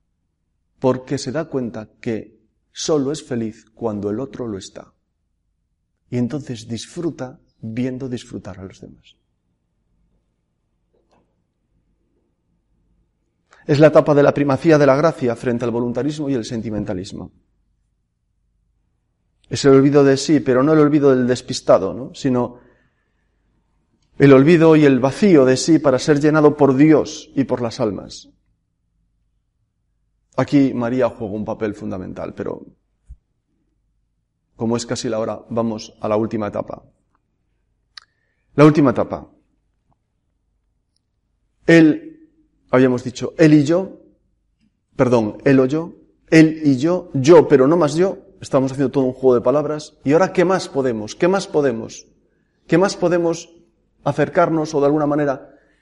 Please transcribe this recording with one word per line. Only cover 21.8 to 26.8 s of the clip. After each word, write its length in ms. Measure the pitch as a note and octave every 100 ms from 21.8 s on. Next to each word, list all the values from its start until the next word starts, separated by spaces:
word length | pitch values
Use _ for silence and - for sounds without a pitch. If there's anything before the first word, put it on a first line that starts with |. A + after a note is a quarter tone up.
| F#2
¿no? 200 | F2 C#3+
Sino 460 | F3+ C#3 B2 A#2+ - _ _ _ _ _ _ _ _ _ _ _ _ _ _ _ -
el 160 | C#3
olvido 420 | C3+ C#3 F3 D#3+ D#3
y 80 |
el 160 | D3 C3
vacío 460 | C3 C3+ G#3 D#3+ B2+
de 120 | C3
sí 220 | - D#3+
para 200 | C#3+ B2+
ser 200 | - C#3+
llenado 380 | D3+ D#3 D3+ D3
por 180 | C#3
Dios 560 | C3